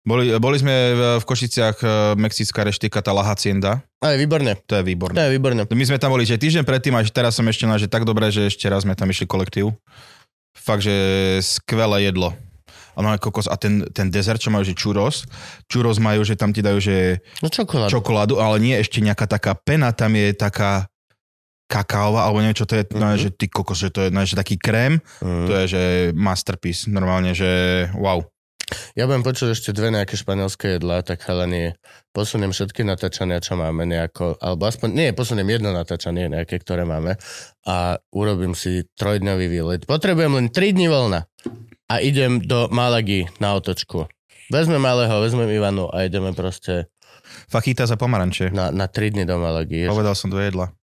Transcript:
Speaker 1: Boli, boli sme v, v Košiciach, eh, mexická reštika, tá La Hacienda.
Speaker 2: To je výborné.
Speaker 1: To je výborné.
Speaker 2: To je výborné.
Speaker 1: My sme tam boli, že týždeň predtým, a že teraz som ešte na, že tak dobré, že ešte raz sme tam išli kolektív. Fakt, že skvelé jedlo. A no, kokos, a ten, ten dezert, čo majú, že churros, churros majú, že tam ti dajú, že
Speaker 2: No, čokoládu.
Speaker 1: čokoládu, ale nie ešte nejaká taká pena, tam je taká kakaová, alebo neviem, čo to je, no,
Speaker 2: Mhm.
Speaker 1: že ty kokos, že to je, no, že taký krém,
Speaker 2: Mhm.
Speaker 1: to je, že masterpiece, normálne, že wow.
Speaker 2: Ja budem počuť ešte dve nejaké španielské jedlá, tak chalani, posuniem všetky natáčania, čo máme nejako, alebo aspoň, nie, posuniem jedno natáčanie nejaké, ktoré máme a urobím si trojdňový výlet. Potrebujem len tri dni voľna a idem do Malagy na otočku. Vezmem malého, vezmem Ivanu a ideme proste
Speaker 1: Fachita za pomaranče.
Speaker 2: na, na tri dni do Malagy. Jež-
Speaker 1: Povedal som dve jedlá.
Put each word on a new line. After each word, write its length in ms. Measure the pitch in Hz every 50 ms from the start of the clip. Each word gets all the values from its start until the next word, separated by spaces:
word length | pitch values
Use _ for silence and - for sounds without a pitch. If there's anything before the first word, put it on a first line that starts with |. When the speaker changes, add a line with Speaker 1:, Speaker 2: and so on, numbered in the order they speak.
Speaker 1:
Boli, 320 | _ 107 113 123 123 120 113
boli 220 | 113 117 131 147
sme 160 | 139 135 143 135 131 127 123
v, 100 | 123 120 123 120 120
v 80 | 117 110
Košiciach, 540 | - 131 113 123 120 - 127 113 110 107
eh, 100 | - 120 113 107 107 107 107 104
mexická 420 | 101 107 110 - - 110 - - - 104
reštika, 360 | 104 98 - - 107 - 107
tá 140 | 95 104 98
La 80 | 101
Hacienda. 640 | 98 107 104 - - 101 98 98 95 98 110 131 - _ _
Speaker 2:
To 120 | _ - 156
je 80 | 143
výborné. 400 | 135 147 151 160 156 143 117 101 - _
Speaker 1:
To 80 | - 110
je 100 | 101 90
výborné. 320 | 95 92 87 92 90 87
Speaker 2:
To 80 | - 156
je 80 | 139
výborné. 300 | 135 135 135 135 123 113 104
Speaker 1:
My 220 | - 110 120 135
sme 100 | 123 139
tam 140 | 127 147 135
boli, 160 | 131 127 120
že 100 | 107 117
týždeň 300 | 107 127 160 160 170 135
predtým, 260 | - 135 131 - 143
a 140 | 127 117 107
že 80 | 104 -
teraz 240 | 127 120 117 113
som 80 | - 117
ešte 180 | 113 110 - 117
na, 140 | 110 110
že 80 | 104 104
tak 160 | 95 - 113
dobré, 260 | 113 113 110 110 110
že 220 | 107 101 107 104 101
ešte 160 | 98 - -
raz 160 | 101 98 98
sme 160 | 90 98 95
tam 80 | - 98
išli 180 | 95 90 - 92
kolektív. 540 | 87 - 95 95 92 - 101 101 107 110 - _ _ - - - - - - _ _ _ _ _ _
Fakt, 300 | _ - - - 110 104
že 160 | 98 104 101 98 95 95 95 95 95 95 92 95
skvelé 680 | 92 - - - - - 117 113 113 107 104 101 101 98
jedlo. 240 | 92 92 90 87 85 - - - - - _ - - - - -
A 100 | _ -
no, 80 | 101 107 107
kokos, 320 | 98 - 110 - 110 104
a 80 | - -
ten, 260 | - - 104 104 101 92
ten 180 | - - - 98
dezert, 320 | 95 90 101 92 110 110
čo 160 | 113 - 113 107
majú, 80 | 101
že 140 | 98 95 90
churros, 500 | - - 107 98 101 101 135 156 - - - - - - - - - -
churros 320 | _ - 123 120 117 110
majú, 240 | 101 113 107 107 107
že 140 | 107 101 107
tam 160 | 92 107 104
ti 100 | 101 107
dajú, 160 | 101 104 101
že 400 | 101 98 104 98 95 92 92 90 95 _ - - -
Speaker 2:
No, 100 | - 156
čokoládu. 400 | - - 226 - - 135 110 101
Speaker 1:
čokoládu, 460 | 113 120 104 117 113 104 104 107 104
ale 220 | 98 110 110 107 107
nie 160 | 110 123 131
ešte 240 | 104 107 - - 110
nejaká 260 | 107 107 101 - 113
taká 320 | 98 107 101 - 104 92
pena, 320 | - _ - 147 160 143 120
tam 240 | 110 - 117 110 110
je 160 | 107 104 101
taká 560 | 98 - 107 101 - - 104 98 98 95 95 - _ _ _ _ _ _ _ _ _ _ _ _ _ _ _
kakaová, 560 | _ - 101 101 - - 101 104 104 107 117
alebo 160 | 92 107 104
neviem, 160 | 107 107 110 104
čo 160 | - 107 -
to 60 | 113
je, 100 | 110 101 -
no, 160 | - 107 107
Speaker 2:
Mhm. 100 | 104 104
Speaker 1:
že 120 | 101 - 101
ty 160 | 95 _ 104
kokos, 320 | 90 - - 95 - 98 80
že 100 | 92 95
to 100 | - 101
je, 100 | 95 92
no, 120 | 90 98
že 140 | 98 87 -
taký 220 | 95 95 - 98
krém, 440 | 90 - 110 107 113 123 135 160 160 - - -
Speaker 2:
Mhm. 240 | - 92 92 87 87
Speaker 1:
to 120 | 87 90 98
je, 100 | 95 95
že 140 | 92 95 90 90 90 90 90 90 87
masterpiece, 720 | 82 85 101 98 92 92 - - 92 - - 87 85 - -
normálne, 480 | 110 104 98 92 90 92 92 92 92 90
že 160 | 85 95 92 92 90 90 90 90 90 90 87 95
wow. 280 | 104 98 95 92 87 82 - _ _ _ _ _ _ - - - - - - _
Speaker 2:
Ja 120 | - 120
budem 160 | 131 139 127 117
počuť 260 | 131 127 - 131 117
ešte 180 | 113 113 - -
dve 180 | 101 104 110 113
nejaké 220 | 110 104 98 - -
španielské 640 | 101 - - 98 98 95 95 - _ - 101 92
jedlá, 240 | 85 80 87 87 90
tak 160 | 87 - 87 80
chalani, 540 | - - 92 90 90 87 90 87 85 85 85 _ _ - - - _ _
posuniem 380 | _ 98 107 - - 110 101 95
všetky 320 | 92 - 101 98 - - 113
natáčania, 540 | 104 95 90 - 92 - - 95 90 90 87
čo 140 | - - 92
máme 300 | 87 82 80 80 80 85
nejako, 520 | 87 85 82 82 82 _ - 90 87 78
alebo 280 | - - 87 90 80 98
aspoň, 240 | 110 117 - - 113
nie, 180 | 92 143 165 135
posuniem 340 | 95 123 127 117 123 104 95
jedno 220 | 98 113 117 120 104
natáčanie 540 | 92 87 82 - 90 82 - 90 85 87 90
nejaké, 300 | 80 73 82 85 - -
ktoré 240 | 90 - - 90 87 87
máme 340 | 82 80 78 80 87 95 98 - - - - - - _ _ _
a 340 | 92 92 90 87 90 87 - _
urobím 460 | _ - 98 104 107 101 87 92 90 85
si 320 | - - 92 90 90 85 _
trojdňový 540 | _ - 101 101 104 104 92 101 98 92 92
výlet. 340 | 87 85 85 80 82 90 87 -
Potrebujem 460 | - 139 156 - 190 180 160 165 151
len 160 | 139 131 123
tri 240 | 117 120 - 190 208
dni 160 | 196 185 175
voľna 380 | 165 156 135 123 107 92 82 82 _ _ _ - - 117 - - - - _ _
a 140 | _ 113 107
idem 400 | 98 139 143 139 131 123 123 120
do 260 | - - 135 120 120
Malagy 600 | - 113 120 123 123 120 117 110 98 101 95 90 87 -
na 180 | - 107 101 101
otočku. 560 | 95 - - 90 - - - - - 78 - _ _ _ _ _ - -
Vezmem 320 | - 123 147 165 160 165 139
malého, 320 | 135 131 123 123 120 113 110 104
vezmem 260 | 107 117 117 123 117
Ivanu 380 | 107 107 107 104 98 98 98 90
a 140 | - - 90
ideme 300 | 95 92 85 98 95 95
proste 580 | 87 - 87 92 92 - - - 90 87 82 - _ _ _ - - - _ - - - -
Speaker 1:
Fachita 400 | _ - 117 - 135 123 - 127
za 80 | 113 117
pomaranče. 540 | 107 123 123 120 98 90 92 87 - 92 92
Speaker 2:
na, 200 | 92 101 92 80
na 180 | 73 95 95
tri 220 | 92 _ 107 107 107
dni 120 | 107 101 92
do 140 | 85 90
Malagy. 480 | 87 85 82 80 82 82 - 76 80 87
Jež- 60 | 90
Speaker 1:
Povedal 220 | 104 107 107 104 98
som 140 | - -
dve 200 | 95 95 98 101
jedlá. 260 | 101 92 92 90 90 - _